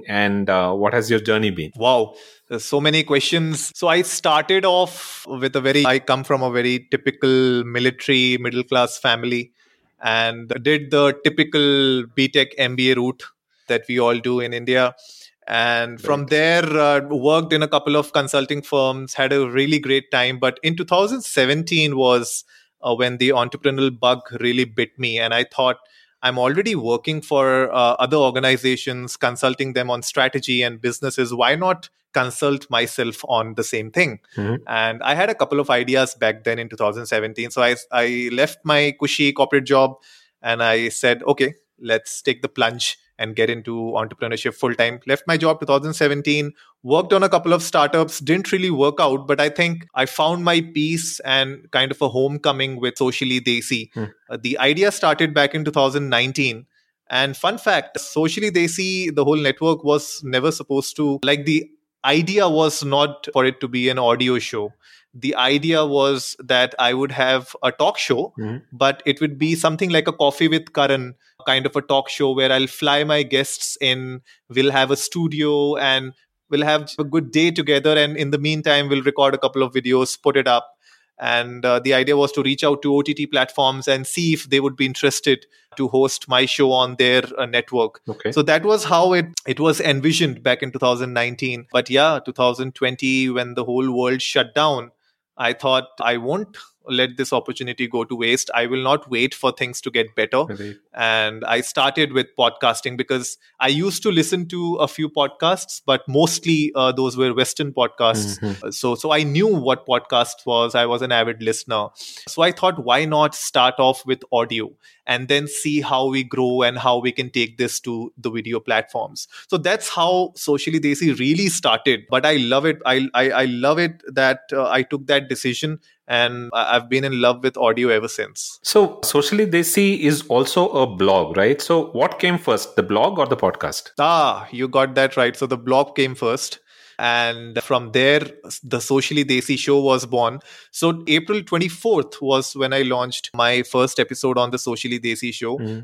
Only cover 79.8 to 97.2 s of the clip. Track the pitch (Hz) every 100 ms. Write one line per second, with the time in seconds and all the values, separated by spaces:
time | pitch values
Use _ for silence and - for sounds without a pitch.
79.8 | 123 131 131 - 147 135 127 120 - _
80.8 | _ _ _ - 120 120 120 123 123 123
81.8 | 131 131 131 143 139 143 135 139 151 143
82.8 | 143 143 143 147 143 139 127 - 131 135
83.8 | 135 135 131 - 165 156 139 139 135 127
84.8 | 131 127 143 - 147 127 - _ _ -
85.8 | 131 131 135 - - 127 131 - 135 127
86.8 | 127 127 123 127 123 - 123 120 117 123
87.8 | 110 - - 107 107 156 143 156 196 214
88.8 | 156 170 185 180 170 - - 131 160 160
89.8 | 160 139 147 165 160 117 127 123 131 131
90.8 | 127 123 127 120 120 120 131 120 123 127
91.8 | 123 131 156 143 - 127 123 123 131 -
92.8 | 127 127 131 131 131 123 123 123 120 123
93.8 | 131 123 123 127 - 139 123 147 151 131
94.8 | 120 _ _ _ _ - 120 120 139 131
95.8 | 127 - 117 120 120 185 214 - - _
96.8 | - 127 127 123